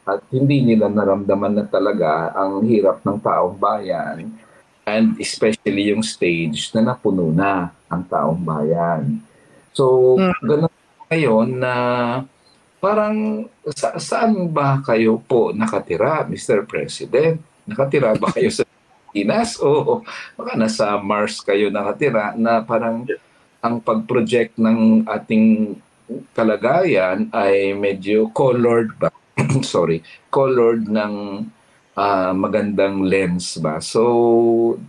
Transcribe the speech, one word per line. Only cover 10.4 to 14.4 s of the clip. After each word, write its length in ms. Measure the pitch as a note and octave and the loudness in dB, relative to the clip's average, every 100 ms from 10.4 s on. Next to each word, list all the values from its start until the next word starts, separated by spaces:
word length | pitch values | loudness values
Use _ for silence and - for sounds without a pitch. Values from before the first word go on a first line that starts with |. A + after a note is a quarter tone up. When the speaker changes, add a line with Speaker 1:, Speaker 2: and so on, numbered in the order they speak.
Speaker 1:
ganun 320 | A2+ D3 E3 _ _ - - | 0 0 0 _ _ -18 -6
ngayon 380 | E3 C#3+ A2 B2 B2+ | 0 2 2 2 -2
na 160 | B2+ B2 B2 B2 A#2+ B2 C3+ _ _ _ _ _ | -2 0 0 0 -2 -4 -8 _ _ _ _ _
parang 680 | F#3+ G#3+ G#3+ G#3+ G#3+ G#3+ A3 _ - | -2 0 0 0 -2 -4 -8 _ -12
sa-, 280 | - - - | -4 -4 -4
saan 480 | - - A3+ G3+ | -4 0 2 0